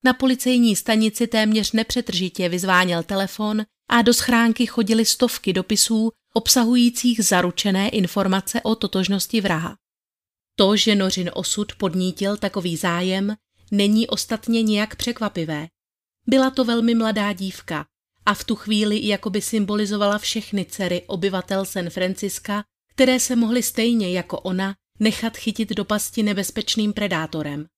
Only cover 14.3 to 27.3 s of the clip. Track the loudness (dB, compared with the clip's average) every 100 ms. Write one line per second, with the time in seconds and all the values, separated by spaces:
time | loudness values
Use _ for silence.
14.3 | -6 0 0 2 2 0 -4 -6 -4 -4
15.3 | -4 -4 -6 -8 _ _ _ _ _ 2
16.3 | 4 4 2 0 2 4 2 2 0 -2
17.3 | -2 -8 -10 -8 -8 -8 _ _ _ 0
18.3 | 0 -2 -4 0 0 2 0 0 -2 -2
19.3 | -4 -2 -2 0 0 -2 0 0 0 -4
20.3 | -6 -4 -6 -6 -4 -2 -4 -4 -4 -2
21.3 | -2 -4 -4 -4 -6 -6 -4 -4 -4 -6
22.3 | -8 -6 -6 -8 _ _ 2 4 4 2
23.3 | 0 2 0 0 0 2 2 0 -2 -4
24.3 | -8 -4 -2 -2 -6 _ _ 0 0 -6
25.3 | -4 -6 -4 -4 -4 -2 -2 -2 -2 -2
26.3 | -2 -4 -6 -4 -2 -2 -2 -2 -2 -4